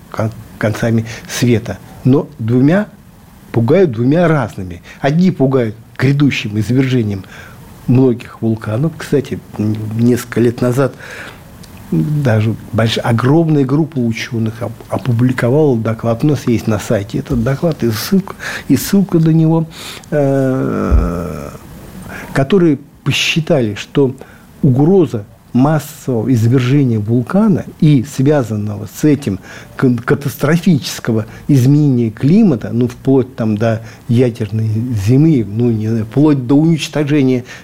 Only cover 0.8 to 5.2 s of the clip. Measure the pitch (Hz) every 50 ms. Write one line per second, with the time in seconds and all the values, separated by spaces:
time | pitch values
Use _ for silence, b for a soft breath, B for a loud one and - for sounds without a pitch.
0.8 | 120 117 113 113 110 B B B B - - - 123 120 117 107 - 107 101 -
1.8 | - - - - - 127 131 156 - - - - 110 110 123 127 135 147 175 202
2.8 | 214 - - - - - - - - - - - - - - 117 117 113 151 196
3.8 | 190 147 110 110 120 131 151 175 175 160 160 143 117 101 - 104 95 90 87 85
4.8 | B B B B - 143 151 170